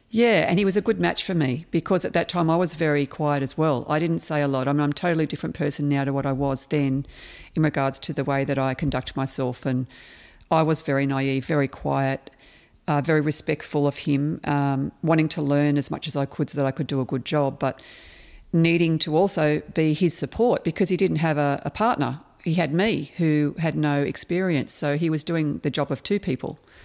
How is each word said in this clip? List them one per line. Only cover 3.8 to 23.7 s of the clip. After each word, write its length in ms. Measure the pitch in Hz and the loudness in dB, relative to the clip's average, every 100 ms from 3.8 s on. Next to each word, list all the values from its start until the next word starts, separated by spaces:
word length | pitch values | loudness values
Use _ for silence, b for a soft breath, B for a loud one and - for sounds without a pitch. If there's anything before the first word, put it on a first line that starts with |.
| - | 0
I 100 | 151 | -2
didn't 200 | 165 165 | 0 -2
say 200 | - 151 | -2 0
a 60 | 143 | 0
lot. 180 | 135 131 | 0 0
I 60 | |
mean, 80 | 147 | 2
I'm 100 | 147 | 0
a 20 | |
totally 320 | 143 175 160 151 | 0 0 0 -2
different 300 | 147 160 - | -4 -6 -4
person 340 | 147 - 143 | -4 -2 0
now 160 | 143 139 | 0 0
to 80 | |
what 120 | 139 139 | -2 -2
I 60 | |
was 360 | 135 139 135 - | -2 -2 -2 -2
then 380 | 151 139 135 - B B B B | 0 0 0 -4 B B B B
in 100 | - | 0
regards 360 | 156 147 135 - | 0 2 -2 -2
to 140 | - | -6
the 100 | 147 | -4
way 220 | 135 139 143 | -2 0 0
that 120 | 139 | 0
I 180 | 131 127 | 0 0
conduct 420 | 147 123 - - | -2 -2 -4 -4
myself. 480 | 135 - 127 123 135 | -4 -2 -4 -2 -2
And 220 | 127 123 B B B B B B | -2 -4 B B B B B B
I 120 | 160 | 2
was 200 | 156 156 | 2 0
very 220 | - 139 139 | 0 0 2
naive, 380 | 135 135 135 127 | 0 0 -2 0
very 220 | 151 135 | 0 0
quiet, 600 | - 143 139 135 135 - _ b b b b - | -2 -2 0 0 -2 -8 _ b b b b -2
uh, 140 | 147 | 0
very 180 | 139 156 | 2 2
respectful 680 | 147 - - 151 - 151 143 | 2 -2 -2 -6 -2 0 0
of 100 | - | 0
him, 420 | - 139 147 - - | 0 0 0 -4 -2
um, 480 | 143 139 135 143 - | 0 2 0 -2 -2
wanting 240 | 160 160 156 | 2 2 2
to 120 | - | 0
learn 340 | 143 143 147 143 | 0 2 4 2
as 140 | 135 | 0
much 160 | 143 160 | -4 -4
as 80 | 143 | -4
I 100 | 135 | -4
could 240 | - 143 | -4 -4
so 80 | 143 | -2
that 60 | 135 | -2
I 40 | |
could 160 | 131 135 | -2 -4
do 140 | 139 | -2
a 40 | 127 | -2
good 200 | 131 - | -4 -2
job, 340 | 151 139 135 | 0 0 0
but 220 | 135 - B B B B B B B | -4 -4 B B B B B B B
needing 440 | 170 165 170 165 160 | 2 4 4 2 2
to 180 | - 156 | 2 2
also 460 | 196 180 151 151 - | 2 2 2 2 -2
be 200 | - 156 | 0 2
his 220 | 151 175 - | 4 2 2
support 460 | 139 - 240 185 | -4 0 2 2
because 240 | 175 - 185 | 0 0 0
he 80 | 175 | 2
didn't 220 | 185 160 | 0 2
have 200 | 165 147 | 0 2
a, 240 | 143 139 139 | 0 0 -4
a 40 | |
partner. 500 | - 226 - 123 143 - _ - | -2 0 0 -2 -4 -12 _ -2
He 80 | |
had 200 | 165 156 | 0 0
me, 380 | 160 226 180 147 - | 2 2 0 -4 -2
who 380 | 160 151 147 - | 2 2 0 0
had 160 | 160 | -2